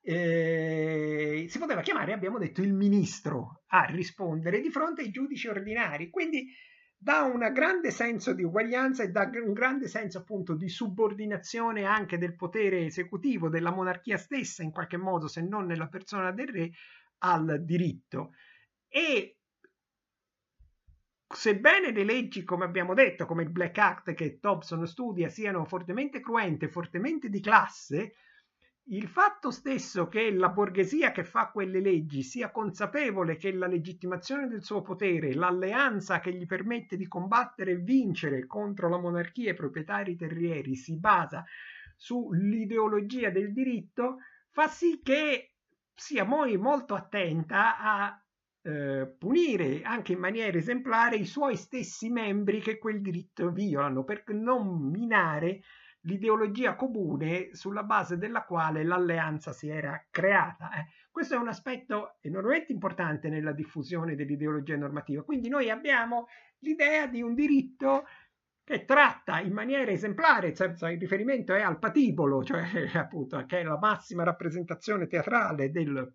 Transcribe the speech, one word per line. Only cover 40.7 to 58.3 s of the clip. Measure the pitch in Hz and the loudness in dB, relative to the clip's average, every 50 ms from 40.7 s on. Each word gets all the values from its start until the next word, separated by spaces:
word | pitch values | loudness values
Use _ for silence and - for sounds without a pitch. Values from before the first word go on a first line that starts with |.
| - | -6
si | - - - 165 156 | -6 -4 -8 -6 2
basa | - 214 196 180 - - - - 170 - - - - - - - - - - | 4 6 6 6 4 0 -6 -10 -10 -12 -18 -18 -18 -18 -18 -20 -20 -20 -20
sull'ideologia | _ - - 240 247 233 - 180 175 196 202 214 226 220 196 226 220 220 214 214 208 202 208 254 254 233 202 | _ -8 -4 -4 -4 -2 0 0 2 2 2 2 0 0 0 2 2 4 4 2 0 0 -2 -2 -2 -2 2
del | 180 190 208 202 202 | 2 0 0 0 0
diritto, | 254 262 262 240 202 - - _ - 240 254 262 - - - - _ _ _ | 0 0 0 0 -2 -6 -6 _ -2 -2 -2 -2 -6 -14 -20 -20 _ _ _
fa | _ 294 311 | _ 2 2
sì | 311 - - 339 339 330 - | 2 2 2 2 2 2 2
che | - 269 269 302 311 302 269 254 - _ _ _ _ _ _ _ _ _ | 2 2 2 4 4 2 0 0 -4 _ _ _ _ _ _ _ _ _
sia | _ - - - 302 226 190 | _ -18 -10 -4 -2 0 2
moi-, | 202 269 311 294 247 214 | 2 2 2 4 2 2
molto | 185 202 262 294 277 269 - 208 | 2 4 4 2 2 2 -4 -6
attenta | 185 - - - 202 185 165 156 160 160 - 214 196 214 226 226 - | -6 -4 -4 -2 0 0 2 0 -2 -2 2 2 4 4 4 2 2
a, | 214 214 214 202 202 202 - _ _ _ _ _ _ _ _ _ _ | 0 0 2 2 0 -4 -4 _ _ _ _ _ _ _ _ _ _
eh, | 170 151 147 143 139 135 135 135 131 - _ | -6 -4 -4 -2 -2 -2 -2 -2 -4 -8 _
punire | 160 196 269 349 349 302 226 180 160 131 139 156 156 | -2 2 4 4 4 4 2 2 2 0 0 -2 -2
anche | 214 233 233 - - 180 | -4 -4 -4 -2 -2 -2
in | 185 | 0
maniera | 180 185 214 226 226 202 175 | 0 -2 -2 0 -2 0 0
esemplare | 170 156 226 247 254 262 262 226 226 233 233 233 | 0 0 0 -2 -2 0 2 4 4 4 4 4
i | 208 190 | 0 -2
suoi | - - 277 285 269 220 | -2 -2 0 0 0 0
stessi | - - _ - 254 220 - - - 220 226 | -2 -6 _ -8 -8 -8 -8 -8 -8 -4 -2
membri | 240 233 220 208 196 208 208 202 202 214 | -2 0 0 0 0 0 2 0 0 0
che | - 220 220 214 | -2 -4 -4 -2
quel | - 226 214 202 | -4 -4 -4 -2
diritto | 202 202 170 175 185 _ _ - 175 175 | -4 -4 -4 -4 -6 _ _ -2 -2 -2
violano, | 165 190 208 196 147 139 143 143 131 131 131 | 0 -2 -2 0 0 0 0 0 0 -2 -2
per | 135 208 202 _ - | -4 -6 -8 _ -6
non | 208 214 220 240 254 247 208 190 180 165 139 135 | -4 -2 0 0 0 2 0 0 -2 0 0 0
minare | 160 202 240 233 220 202 175 160 151 151 165 175 196 196 - - - - - - _ _ | -2 -2 0 4 4 4 4 4 0 0 0 -2 -2 -4 -10 -20 -20 -20 -20 -20 _ _
l'ideologia | - 165 196 196 202 220 220 220 220 202 202 240 254 214 175 | -4 -4 -4 0 4 4 4 4 4 0 0 0 0 0 0
comune | - 262 262 226 214 185 156 143 139 156 160 170 185 185 - - | 0 -4 -4 -2 -2 -2 -2 -2 0 0 0 -2 -2 -4 -8 -12
sulla | - - 196 202 214 208 | -10 -8 -6 -6 -6 -2
base | 208 220 208 180 - 175 | 2 2 2 2 0 -4
della | 175 202 226 | -4 -4 -4